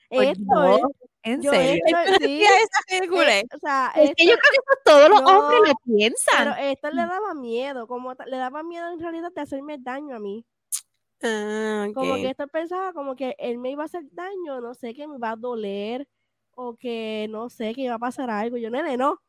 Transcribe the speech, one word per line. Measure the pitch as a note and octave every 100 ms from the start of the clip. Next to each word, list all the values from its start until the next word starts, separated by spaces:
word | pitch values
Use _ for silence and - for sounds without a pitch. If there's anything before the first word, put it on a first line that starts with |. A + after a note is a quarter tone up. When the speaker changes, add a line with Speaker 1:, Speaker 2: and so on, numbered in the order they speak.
| _
Speaker 1:
Pues | - C#4
Speaker 2:
Esto | -
Speaker 1:
no, | G3+ D#4+ C#4+ G#3+
Speaker 2:
es, | C#4+ - - _
Speaker 1:
en | A3 B3+
Speaker 2:
yo | C#4
Speaker 1:
serio. | A#3 C4 D#4 E4
Speaker 2:
esto | E4+ E4+
Speaker 3:
Él | F#4+
Speaker 2:
sí, | C#4
Speaker 3:
hacía | D4 G#4 G4
esa | A4 G4 - F#4
ridícula. | F#4 F4+ D4 G3+
Speaker 2:
eh, | A#3
o | D4+
sea, | D#4 C4+ B3+ D#4+
Speaker 1:
Es | D4 E4+
que | E4+
yo |
Speaker 2:
esto | A#4
Speaker 1:
creo | C#5
que | C5+
eso | C#5 C#5 -
todos | D4 D4+
los | G#4
Speaker 2:
no, | C4+
Speaker 1:
hombres | F#4+ - - G4+
lo | C#4 A#3+
piensan. | G#3+ G#3+ F4 - D4 C#4+
Speaker 2:
pero | -
esto | C#4 C4+ D4
le | E4+
daba | E4+ F#4+ G#4
miedo, | D#4+ A#3+ A#3 C#4 C4 A3+
como | B3 B3+ B3+
ta-, | -
le | C4
daba | B3+ D4
miedo | E4 E4+ E4+
en | F4
realidad | E4+ E4 F4
de | F4+
hacerme | C#4+ C#4 C#4+ D4
daño | B3 C4+ D4 A#3+
a |
mí. | G#3 G#3+ - _ _ - - _ _ _
Speaker 3:
Ah, | A#3+ G#3+ G#3 G#3+ A3 G#3+ G#3
Speaker 2:
Como | G#3+ C4+ C4+
Speaker 3:
ok. |
Speaker 2:
que | C4
esto | C4+ C#4+
pensaba | D#4+ E4 F4+ F#4+
como | E4+ C#4 C4
que | C4 -
él | B3 A#3+
me | B3
iba | C#4+
a | D4+
hacer | F4 D4
daño, | F4 F#4 G4 E4 C4
no | A#3+
sé, | B3 A#3+
que | B3+ D4+
me | C#4
iba | A3+
a | A3+
doler, | B3 A#3 G3+ G3+ G#3 B3 C#4+ _ _ _ _ -
o | B3 A#3
que, | B3 A3+ A3 G#3+ G#3+
no | A3 A#3+
sé, | - A3
que | A#3
iba | B3+ A3+
a |
pasar | A#3+ B3 B3+
algo. | G#3 A#3 A#3+
Yo, | A3+
"Nene, | B3 D#4+ B3
no". | C4+ F4+